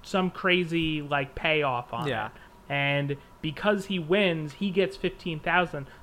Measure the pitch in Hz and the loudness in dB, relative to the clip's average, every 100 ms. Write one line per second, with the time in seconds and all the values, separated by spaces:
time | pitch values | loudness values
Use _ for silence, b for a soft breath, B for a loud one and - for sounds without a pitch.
0 | - 196 185 - 190 180 165 170 160 151 | -2 0 0 0 2 4 2 0 0 -2
1 | 143 143 139 - 165 156 143 120 - 117 | -2 -2 -2 -2 0 2 2 -2 -4 -4
2 | 123 113 110 B B - - 143 143 143 | -2 -2 -4 B B -20 -6 -2 0 0
3 | 139 139 B - 160 139 208 208 190 185 | -2 -6 B -10 -8 -2 0 0 0 -4
4 | 156 196 196 160 151 - 202 185 185 - | 2 2 4 0 -4 -4 0 2 0 0
5 | 180 - 180 156 175 175 170 147 139 B | -6 -4 -8 -4 2 4 2 -2 -10 B